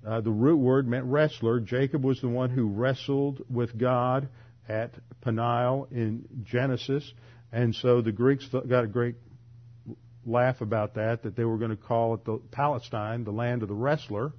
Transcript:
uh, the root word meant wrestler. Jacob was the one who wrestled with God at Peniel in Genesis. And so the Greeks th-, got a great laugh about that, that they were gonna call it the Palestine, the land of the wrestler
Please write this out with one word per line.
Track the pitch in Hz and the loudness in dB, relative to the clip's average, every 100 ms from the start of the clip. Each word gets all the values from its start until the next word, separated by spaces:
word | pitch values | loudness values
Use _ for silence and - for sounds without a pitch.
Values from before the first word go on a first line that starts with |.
| 107 | -2
uh, | 113 | -2
the | 113 | 0
root | 107 131 165 | 2 4 6
word | 127 131 131 | 6 4 2
meant | 123 127 | -2 0
wrestler. | 143 156 - 113 120 | 2 2 2 0 0
Jacob | 107 123 135 151 | 0 0 0 2
was | 131 131 | 0 0
the | 127 | 0
one | 120 127 | 0 0
who | 127 110 | 0 0
wrestled | 101 127 131 - 139 143 135 - | 0 0 0 -2 0 0 -4 -6
with | 117 117 117 | -2 -2 0
God | 127 127 123 131 139 - - - - | 2 2 2 0 -2 -12 -20 -20 -6
at | 110 120 - - - | -6 -6 -10 -20 -8
Peniel | 123 110 117 120 123 135 135 | -4 0 2 2 2 0 -4
in | 123 113 113 - 131 | -4 -2 -4 -8 -12
Genesis. | 101 123 135 123 - 139 - - - - - | -2 0 0 -2 -2 -4 -4 -20 -20 -20 -8
And | 117 120 | 0 0
so | 110 127 123 | 2 4 4
the | 113 | 4
Greeks | 104 127 139 - | 2 2 2 0
th-, | 127 127 | -6 2
got | 123 | 2
a | 113 | 2
great | 110 120 120 - - - - - - - - - - | 0 -2 -4 -18 -20 -20 -20 -20 -20 -18 -18 -20 -14
laugh | 117 120 127 127 | -2 2 2 0
about | 110 110 104 | -2 -2 -2
that, | 110 110 117 | -2 -2 -2
that | 110 101 | -4 -2
they | |
were | 117 110 | -2 0
gonna | 113 107 | -2 -6
call | - 117 117 | -2 0 2
it | 113 | 0
the | - 110 - | -4 -6 -6
Palestine, | - 143 127 - 113 107 117 | -4 -2 -2 -6 -6 -4 -6
the | 107 | -6
land | 104 120 123 | -4 -2 -2
of | 107 | -4
the | |
wrestler | 104 131 151 - 104 143 | -2 -2 -2 -2 -6 -6